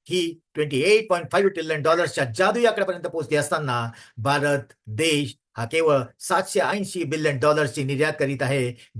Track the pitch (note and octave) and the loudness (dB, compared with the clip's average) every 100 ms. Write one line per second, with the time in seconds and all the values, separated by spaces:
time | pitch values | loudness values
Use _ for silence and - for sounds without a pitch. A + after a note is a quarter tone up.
0 | - F#3 E3 D#3+ _ D3+ D3 C3 E3 G#3+ | -4 -2 -2 -6 _ -6 -2 0 4 4
1 | A3 F3+ - F3 G3 F3+ D#3+ D#3 D3+ E3+ | 4 -2 0 2 2 0 -4 0 2 2
2 | E3 - C3 A2+ F#3+ A3 A#3 G#3 F#3 F3 | 2 -2 -2 2 2 4 2 2 -2 -4
3 | E3 E3 C3 D3 D3 E3 C#3+ A#2+ A#2 - | -6 -6 -2 0 0 -2 -2 -2 -4 -10
4 | - - A2 C#3+ C#3+ C#3+ - _ - G#2+ | -18 -6 0 0 2 -2 -4 _ -10 -2
5 | E3 D3 C#3 - _ - A#2 D#3+ D#3+ C#3 | 2 2 -2 -8 _ -8 -4 2 4 2
6 | A#2+ - - F3+ F#3 G3+ C3+ G#3 F#3+ F3+ | 0 -8 -2 -2 0 0 0 -2 -4 -4
7 | D#3 D#3+ D3+ C#3 D3 D3 C#3+ D#3 C3+ C3+ | -4 0 0 2 2 4 2 -2 -2 0
8 | D3+ D3 C#3 C3+ C3 C#3 B2 A#2 - | 0 0 -2 0 0 0 -2 -6 -14